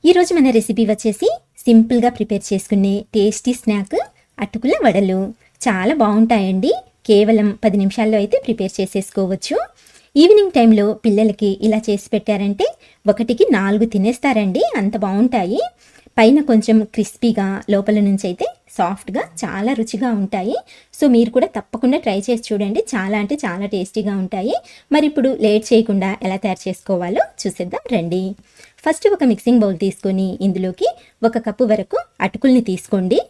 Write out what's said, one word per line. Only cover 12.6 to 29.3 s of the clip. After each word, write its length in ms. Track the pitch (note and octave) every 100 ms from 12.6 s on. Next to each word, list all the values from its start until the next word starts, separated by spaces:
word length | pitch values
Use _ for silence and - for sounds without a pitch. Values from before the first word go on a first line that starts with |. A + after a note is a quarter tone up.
| B4+ - _ _ G3+
ఒకటికి 400 | G3+ A#3 A#3+ B4 G3+
నాలుగు 300 | G3 G#3 A3+
తినేస్తారండి, 680 | G#3 G3+ B3 C#4+ A3 G3 F#3 E5 A4+
అంత 140 | G3 A3 G3
బాగుంటాయి. 540 | G3 B3 B3 F3+ A#3+ F5 _ _ _ _ -
పైన 220 | A3 D4 D4
కొంచెం 280 | A3+ A3 A3 G#3+
క్రిస్పీగా, 500 | - G3+ - A#3+ A3 G3 G3 -
లోపల 260 | G3+ G3+ G#3+ G3+
నుంచి 180 | G3 F#3+
అయితే 180 | F3+ E5+ - _ -
సాఫ్ట్గా, 460 | F3 F#3+ - A3 - -
చాలా 280 | G#3+ F#3+ G#3+ C4+
రుచిగా 300 | A3+ G#3 B3+ G#3+
ఉంటాయి. 360 | G3 G3 F#3+ E5 - - _ -
So 80 | D4
మీరు 160 | A#3 A#3 B3+
కూడా 120 | D#4+
తప్పకుండా 440 | - - A3+ B3+ D4+
ట్రై 120 | C4+ G3 G3
చేసి 160 | A#3 -
చూడండి, 320 | G#3 G3+ A#3+ A4
చాలా 240 | A3 F#3+ G#3
అంటే 120 | G3+ D4
చాలా 220 | G#3+ F3 G3+
టేస్టీగా 400 | G3 F#3 A3 G#3 G3
ఉంటాయి. 320 | F#3 G3 G#3 F5+ - - _
మరి 100 | D4 D4+
ఇప్పుడు 200 | D4 C4 B3+
లేట్ 200 | G#3+ G#3+ A3
చేయకుండా 400 | A3+ A3+ G3 F#3+ G3+ G#3
ఎలా 100 | F#3+
తయారు 200 | G#3 F#3
చేసుకోవాలో 580 | F#3+ F#3 - F#3 F3 C4 - -
చూసేద్దాం 400 | G3 - F3+ G#4 C5+
రండి. 280 | A3+ E3 F3+ F#3+ G3+ _ _ - _
ఫస్ట్ 220 | D#4 D#4+ G#4 G4+
ఒక 80 | C4